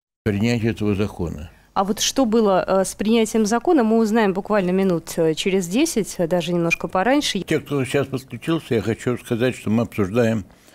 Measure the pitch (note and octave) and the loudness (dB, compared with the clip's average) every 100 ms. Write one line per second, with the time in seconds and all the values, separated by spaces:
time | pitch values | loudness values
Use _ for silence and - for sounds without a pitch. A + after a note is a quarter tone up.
0 | _ _ A2+ G2+ A#2 A#2+ A2+ A2 G#2 G2 | _ _ -2 0 0 0 -2 -2 -2 0
1 | G#2 - E2 D#2+ E2 - _ - G3 A3 | -2 -4 -8 -8 -14 -20 _ -2 -2 -2
2 | - - B3 A#3 G#3 F#3 - F#3+ F#3+ - | -2 0 2 2 4 2 2 0 0 -2
3 | G#3 A#3 A3 A3+ G#3 A#3 F4 E4 A3 A3+ | 0 2 2 0 0 0 2 2 4 2
4 | A3 A3+ G#3 F#3 - G#3 F3+ F#3+ F#3+ E3 | 2 2 2 0 0 0 2 2 2 0
5 | - - D#3+ D#3 G3+ F#3+ E3+ G#3+ E4 A3+ | -2 0 0 0 0 0 0 0 0 0
6 | F3+ - E3 F3+ D#3+ F3 E3+ - F3 F#3 | -4 -4 -2 0 0 0 0 -2 -2 0
7 | G3+ C#4+ C#4+ G3 - D#3 - C#3+ B2+ C#3+ | 2 2 0 -4 -2 -2 -2 -4 0 -2
8 | C#3 C3+ - A#2 - E3 - A#2 F#2+ G#2+ | -2 -6 -10 -8 -4 -4 0 0 0 -2
9 | B2+ A#2+ - A2+ B2+ - G2+ A2 A#2 - | -2 -4 -2 0 0 -2 0 0 0 -2
10 | F#2 A2+ A2+ A2 F#2 - - | 0 2 2 0 -6 -16 -20